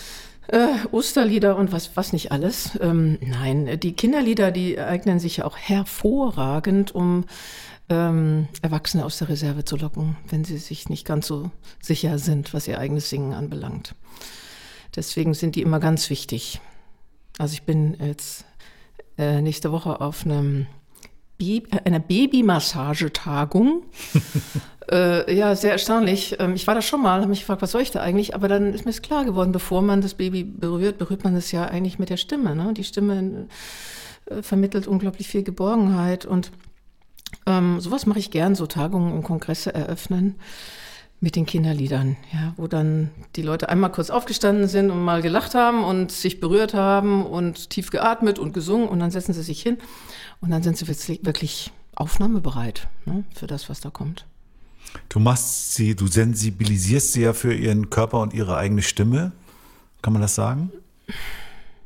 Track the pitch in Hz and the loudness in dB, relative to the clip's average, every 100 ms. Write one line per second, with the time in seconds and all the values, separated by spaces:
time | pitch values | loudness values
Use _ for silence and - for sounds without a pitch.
0 | - - - - - 226 240 247 226 226 | -16 -16 -18 -16 0 4 4 2 0 0
1 | - 277 226 214 202 196 190 170 - - | 0 2 4 4 4 4 2 0 -4 -4
2 | 190 165 - 143 175 247 - - 175 165 | -2 -4 -2 -2 -2 -2 -6 -2 2 4
3 | 160 156 127 123 135 139 139 156 180 170 | 4 2 -2 -2 0 0 0 -2 -2 0
4 | 226 294 233 214 190 180 180 - - 180 | 2 4 2 4 2 2 -2 -2 -2 0
5 | 202 175 170 - - - - 196 196 - | 2 2 0 -4 -6 -6 0 0 0 -2
6 | 208 269 262 - 135 151 196 196 196 - | 0 2 0 0 0 0 2 2 2 0
7 | 175 175 180 - - - - - - 170 | 2 2 -2 -10 -16 -16 -18 -18 -2 0
8 | 170 165 156 156 151 - 160 151 - 165 | 2 2 2 2 0 -4 -4 -2 -2 -2
9 | 151 - 151 143 151 147 - 147 151 156 | -2 -4 -4 -2 -2 -2 -2 -2 -2 -2
10 | 156 151 - 156 156 151 - 156 - 151 | -2 -4 -4 -2 -2 -6 -8 -10 -6 -6
11 | - 151 - 147 147 - - - - 160 | -2 -2 -2 -4 -6 -10 -16 -10 -4 0
12 | 160 147 151 147 143 151 - - 139 147 | 0 0 2 0 0 -6 -6 -4 -2 -2
13 | 147 139 135 135 147 147 - - - - | -2 -4 -4 -4 -6 -6 -8 -8 -10 -16
14 | - - - - - - - - - - | -18 -18 -18 -18 -20 -20 -20 -20 -12 -10
15 | 156 - 160 151 170 165 160 156 156 160 | -6 0 0 2 0 0 2 2 2 2
16 | - 139 - 113 - - - - - - | 0 -4 -6 -8 -8 -12 -14 -18 -20 -20
17 | - - - - 151 151 - 156 151 - | -20 -20 -16 -6 -6 -4 0 2 2 0
18 | 143 143 - - - - - - - - | -6 -6 -10 -14 -16 -20 -20 -20 -20 -20
19 | - - 147 147 151 151 156 160 170 151 | -14 -2 0 2 2 0 -2 -2 -4 -4
20 | 147 - 151 147 143 139 135 - - - | -4 -4 -2 0 2 0 -4 -10 -20 -20
21 | - - - - 170 226 226 202 185 160 | -20 -20 -20 -6 -2 -2 0 0 2 2
22 | - 190 269 262 220 170 - 156 139 151 | 2 4 6 6 6 4 2 -2 -2 -2
23 | 156 - - 143 147 180 247 339 - - | -2 -4 -2 -2 2 4 4 4 -2 -14
24 | - 151 - 147 - - - - - 180 | 0 0 2 -4 -4 -8 -10 -14 0 4
25 | 180 175 - 185 208 196 208 196 - 226 | 4 4 2 4 4 4 4 2 2 4
26 | 202 196 - - 180 185 - 220 214 294 | 4 2 0 -2 0 0 0 0 0 2
27 | 220 185 190 196 - 196 190 233 262 - | 4 4 2 0 -2 -2 0 0 0 -2
28 | 175 196 208 196 196 202 202 208 240 220 | 0 0 0 -2 2 2 2 0 -4 -6
29 | - 302 254 185 185 180 - 185 202 196 | -4 -2 0 2 2 0 0 2 4 4
30 | 196 - 185 185 185 - 170 175 202 202 | 2 -2 -2 -2 -6 -4 -2 0 0 -2
31 | 175 196 190 180 175 175 170 180 185 - | -4 -2 0 0 0 -4 -2 -2 -2 -2
32 | 185 180 - 294 220 151 196 214 196 - | -4 -4 -4 -2 0 0 -2 -4 -4 0
33 | 202 196 190 - - - - - - - | 0 0 -2 -6 -10 -16 -16 -16 -16 -16
34 | - - - 202 - 196 196 196 196 190 | -18 -18 -12 -10 0 2 2 0 0 0
35 | 196 185 196 202 196 180 190 226 196 185 | 0 -4 -4 -4 -2 -2 2 4 4 4
36 | 180 180 - 180 - - - - - - | 2 0 0 -2 -2 -8 -20 -20 -20 -20
37 | - - - - - 185 175 175 175 269 | -20 -20 -18 -6 0 2 4 2 -2 -2
38 | 214 208 196 156 180 190 156 156 151 196 | 0 0 -2 0 2 2 0 -2 -2 0
39 | 175 160 156 165 - 160 - - 147 165 | 0 -2 -2 -4 -4 -4 -4 -4 -4 -6
40 | - 185 196 196 - - - - - - | -2 0 0 -2 -10 -16 -16 -18 -18 -20
41 | - - 170 165 160 170 160 147 135 135 | -20 -4 -2 0 0 0 2 0 0 0
42 | 135 135 - 160 156 165 165 156 156 156 | 0 -2 -4 -4 -4 -4 -4 0 2 2
43 | 156 - - - 156 160 - 175 190 185 | -2 -6 -10 -6 -4 -2 2 2 4 0
44 | 160 240 240 - 208 208 196 196 196 180 | -2 -2 -2 0 2 4 4 4 2 2
45 | 175 170 165 185 - 247 240 240 185 185 | 2 2 2 0 2 4 4 4 2 0
46 | 185 - 185 185 165 196 214 214 196 202 | 0 -2 -4 -2 2 2 4 2 4 4
47 | 202 196 190 170 175 165 - - 185 - | 4 2 2 -2 -2 -4 -6 -6 -4 0
48 | 226 226 214 202 156 185 160 220 233 180 | 2 4 2 2 -2 -4 0 0 2 2
49 | 170 185 180 165 165 151 233 247 - - | 0 0 -2 -4 -4 -4 -2 -2 -4 -18
50 | - - - - 170 165 170 165 160 147 | -18 -18 -18 -6 0 2 2 0 -2 -6
51 | - 165 180 151 151 - - - - - | -6 -4 -2 -2 -4 -6 -10 -14 -14 -6
52 | 156 - 196 214 170 131 117 - - - | 2 6 6 6 2 0 -2 -2 -2 -2
53 | - 185 202 - - 143 - 139 143 - | -2 -2 -4 -8 -8 -8 -8 -10 -10 -8
54 | 147 170 - - - - - - - - | -8 -8 -14 -20 -20 -20 -20 -20 -16 -16
55 | - 107 117 123 - - - - 107 98 | -2 4 4 4 0 -4 -4 0 2 2
56 | 98 101 113 107 110 92 107 101 92 139 | 4 4 4 2 -2 0 2 2 4 4
57 | - 123 113 113 123 110 113 107 104 - | 2 4 2 4 0 2 2 2 2 2
58 | 113 117 107 110 98 73 98 104 95 - | 2 2 0 0 0 0 2 2 2 2
59 | 107 135 180 - - - - - _ _ | 4 4 0 -4 -16 -20 -20 -20 _ _
60 | 107 107 104 - 107 135 180 - - _ | 0 2 2 0 0 0 -4 -8 -20 _
61 | - - - - - - - - | -12 -8 -6 -8 -10 -12 -16 -18